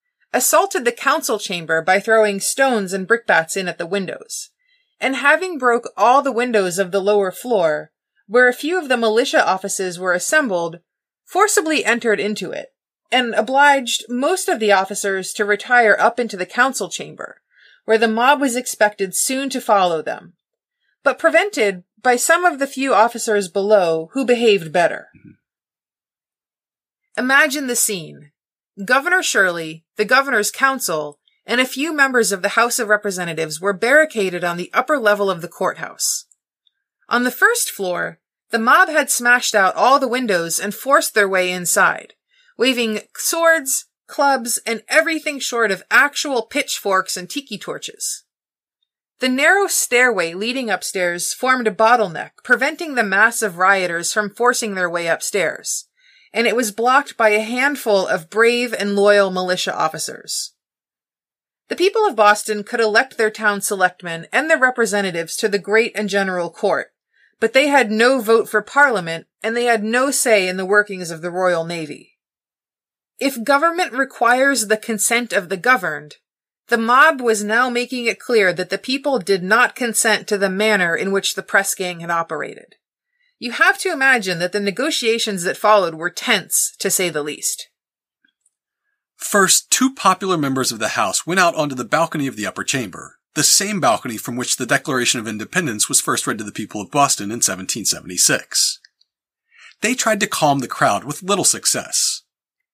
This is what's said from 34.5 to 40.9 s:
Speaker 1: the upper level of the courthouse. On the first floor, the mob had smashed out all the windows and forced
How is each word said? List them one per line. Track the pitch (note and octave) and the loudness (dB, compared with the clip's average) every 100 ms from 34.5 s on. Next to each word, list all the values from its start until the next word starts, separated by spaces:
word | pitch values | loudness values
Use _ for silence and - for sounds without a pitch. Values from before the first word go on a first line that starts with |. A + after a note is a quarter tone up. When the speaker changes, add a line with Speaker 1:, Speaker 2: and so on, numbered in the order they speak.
| F3 | -4
Speaker 1:
the | F3+ | -6
upper | - C4+ D4 | -6 -2 0
level | A3 G3+ G3+ | 2 2 0
of | F3 | -2
the | E3 | -8
courthouse. | - F#3 D#3 - - - - - _ _ _ _ _ _ _ _ | -6 -4 -4 -12 -8 -6 -6 -10 _ _ _ _ _ _ _ _
On | A#3 | -2
the | B3 | -2
first | B3 G4+ A#4 - | 2 2 2 -4
floor, | - F#3 F3 E3 E3 _ _ _ | -6 -6 -4 -6 -10 _ _ _
the | A#3 | -2
mob | A3+ D4+ F#4 | 4 4 4
had | D4+ C4+ | 2 0
smashed | - A#3+ B3 - | 0 2 2 2
out | G#3+ F#3 - | 2 2 2
all | A3 C4+ | 4 4
the | B3+ | 2
windows | A#3+ B3 F3+ E3 - | -2 0 -2 -2 -4
and | G3+ | -6
forced | G3+ C4 | -6 2